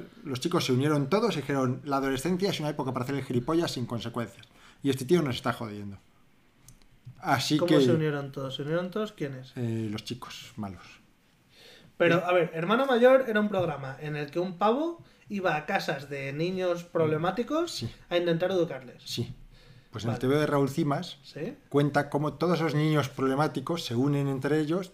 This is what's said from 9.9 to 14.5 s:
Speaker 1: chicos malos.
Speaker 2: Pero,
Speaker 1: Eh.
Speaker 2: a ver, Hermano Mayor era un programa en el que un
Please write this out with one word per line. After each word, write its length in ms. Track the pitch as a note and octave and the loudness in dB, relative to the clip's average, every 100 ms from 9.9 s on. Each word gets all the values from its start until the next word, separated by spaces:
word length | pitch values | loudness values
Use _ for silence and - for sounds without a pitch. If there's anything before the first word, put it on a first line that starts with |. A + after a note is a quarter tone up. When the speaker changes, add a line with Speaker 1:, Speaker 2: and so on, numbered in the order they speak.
| G#2 | -6
Speaker 1:
chicos 480 | - B2+ - - - - | -8 -10 -12 -14 -14 -10
malos. 260 | G2+ F2 - - _ _ _ _ _ - - - - - | -10 -10 -18 -20 _ _ _ _ _ -20 -20 -20 -16 2
Speaker 2:
Pero, 220 | E3+ E3+ | 4 4
Speaker 1:
Eh. 60 | F3 | 4
Speaker 2:
a 80 | |
ver, 180 | F3+ E3 | 4 2
Hermano 320 | D#3+ F3 A#3+ C4+ | 0 0 2 4
Mayor 400 | A#3+ B3 C4 B3 | 6 8 8 6
era 100 | G#3+ | 0
un 80 | G#3 | 2
programa 480 | G3 E3+ C#3 C3 C3+ | 0 0 -2 -8 -8
en 160 | D3+ D3+ | -6 -6
el 120 | D3 | -4
que 100 | E3+ | -4
un 180 | F#3+ | -4